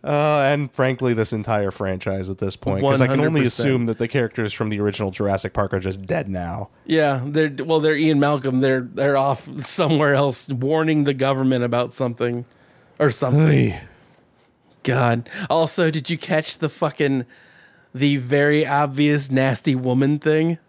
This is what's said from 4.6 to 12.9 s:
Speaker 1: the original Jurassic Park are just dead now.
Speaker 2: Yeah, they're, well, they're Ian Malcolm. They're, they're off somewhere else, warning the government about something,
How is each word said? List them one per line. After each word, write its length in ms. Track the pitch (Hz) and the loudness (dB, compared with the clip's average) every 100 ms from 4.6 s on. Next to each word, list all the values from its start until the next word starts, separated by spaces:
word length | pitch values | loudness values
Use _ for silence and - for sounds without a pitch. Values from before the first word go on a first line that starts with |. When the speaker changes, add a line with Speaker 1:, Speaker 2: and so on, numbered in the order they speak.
| 107 | -4
Speaker 1:
the 100 | 104 | 0
original 300 | 104 98 101 | -2 0 -4
Jurassic 440 | 92 101 98 98 | -2 -2 0 -2
Park 200 | - 101 | -2 -2
are 60 | 95 | -2
just 240 | 95 95 | -4 -6
dead 240 | 95 170 101 | -4 -4 -4
now. 400 | 92 85 90 101 _ - | -6 -6 -8 -12 _ -2
Speaker 2:
Yeah, 360 | 160 151 139 131 | 0 2 0 -2
they're, 260 | 147 156 135 | 0 -2 -2
well, 160 | 143 160 | -2 2
they're 160 | 156 151 | 2 2
Ian 240 | 156 147 | 2 4
Malcolm. 400 | 143 147 131 127 | 2 2 0 0
They're, 200 | 135 131 | 2 0
they're 360 | 123 - 139 139 | -2 -2 0 2
off 320 | 135 131 - 131 | 0 -2 -6 -8
somewhere 520 | 139 - 160 156 147 | -4 0 2 2 2
else, 340 | 139 143 123 - | 2 2 -2 -6
warning 580 | 131 135 160 160 151 143 | -4 0 0 2 2 0
the 80 | 135 | 0
government 480 | 131 135 131 127 | 0 2 2 2
about 280 | 120 120 120 | 0 0 -2
something, 540 | - 127 117 123 120 120 _ - _ _ | -4 -6 -2 -4 -4 -10 _ -20 _ _